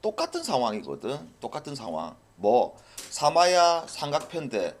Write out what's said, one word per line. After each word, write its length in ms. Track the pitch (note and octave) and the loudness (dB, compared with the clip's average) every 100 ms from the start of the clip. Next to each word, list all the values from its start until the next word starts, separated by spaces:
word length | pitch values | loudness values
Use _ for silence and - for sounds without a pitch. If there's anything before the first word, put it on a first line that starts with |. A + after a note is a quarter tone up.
똑같은 420 | G#3+ G#3+ E4 F4 | -6 -4 -4 -4
상황이거든. 840 | E4 D3 A#2+ G#2+ - C#2+ G#2+ C#3+ - _ | -2 0 0 -2 -6 -8 -6 -8 -10 _
똑같은 340 | A#2 D3+ D3 | -10 -10 -10
상황. 440 | C#3+ A2 D#2+ E2+ - _ _ | -10 -6 -6 -8 -12 _ _
뭐, 400 | G#2 B2 G2+ - - - - | 4 4 4 -2 -20 -18 -12
사마야 760 | - D3 E3 F3 F3+ E3+ E3+ D#3+ | 0 2 6 6 6 4 4 -4
삼각편대 880 | - C#3+ D3 D#3 E3+ C#3+ A2 E2+ - | -8 -4 -4 -4 -10 -4 -4 -4 -6